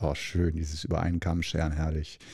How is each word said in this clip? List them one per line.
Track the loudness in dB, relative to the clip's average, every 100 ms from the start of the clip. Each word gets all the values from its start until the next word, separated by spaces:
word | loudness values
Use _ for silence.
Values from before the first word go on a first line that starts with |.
Oh, | -2
schön, | -2 0 2 2 2
dieses | -2 -4
über | -2 0
einen | 2 0
Kamm | 0 0
scheren, | 0 0 0
herrlich. | 0 0 0 -4 -10 -18